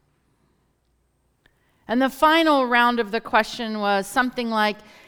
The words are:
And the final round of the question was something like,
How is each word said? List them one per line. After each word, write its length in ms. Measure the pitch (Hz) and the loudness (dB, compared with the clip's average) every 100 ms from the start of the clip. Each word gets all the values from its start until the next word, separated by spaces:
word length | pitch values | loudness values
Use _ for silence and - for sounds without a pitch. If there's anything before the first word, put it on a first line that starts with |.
| _ _ _ _ _ _ _ _ _ _ _ _ _ _ _ _ _ _ - | _ _ _ _ _ _ _ _ _ _ _ _ _ _ _ _ _ _ -6
And 140 | 233 | -2
the 80 | 262 | -2
final 560 | 254 311 320 320 285 254 | 2 2 4 4 2 2
round 340 | 240 240 240 | 2 2 0
of 120 | 214 | -2
the 100 | 226 | -4
question 580 | - 233 220 - 226 214 | 0 0 0 -6 -8 -4
was 280 | 202 202 190 | -2 -2 -2
something 420 | - 254 247 233 | -2 -2 -4 -4
like, 280 | 220 214 202 - - | -2 -2 -4 -14 -20